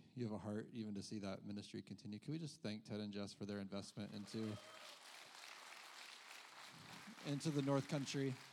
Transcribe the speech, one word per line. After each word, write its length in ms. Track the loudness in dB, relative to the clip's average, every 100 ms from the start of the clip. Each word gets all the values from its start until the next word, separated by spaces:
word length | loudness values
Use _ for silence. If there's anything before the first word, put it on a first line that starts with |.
| -8 0
you 60 |
have 80 | 2
a 60 | 2
heart 280 | 2 0 0
even 200 | -2 -2
to 80 | -2
see 160 | -2 0
that 260 | 0 0 -2
ministry 340 | -4 -2 -4
continue. 380 | -4 -6 -4 -4
Can 140 | 0
we 60 | 0
just 220 | -2 -2
thank 240 | -2 -2
Ted 140 | 0 0
and 140 | 0
Jess 200 | 0 -2
for 120 | -2
their 140 | 0 0
investment 520 | 0 -2 -2 -4 -4
into, 300 | -4 -2 0 2 0 -6 -12 -12 -12 -12 -12 -12 -12 -10 -10 -12 -12 -12 -10 -10 -12 -12 -12 -12 -12 -12 -12 -10 -10 -10 -4 0
into 240 | 4 6
the 120 | 6
North 260 | 10 8 8
Country? 460 | 4 4 4 4 2 -4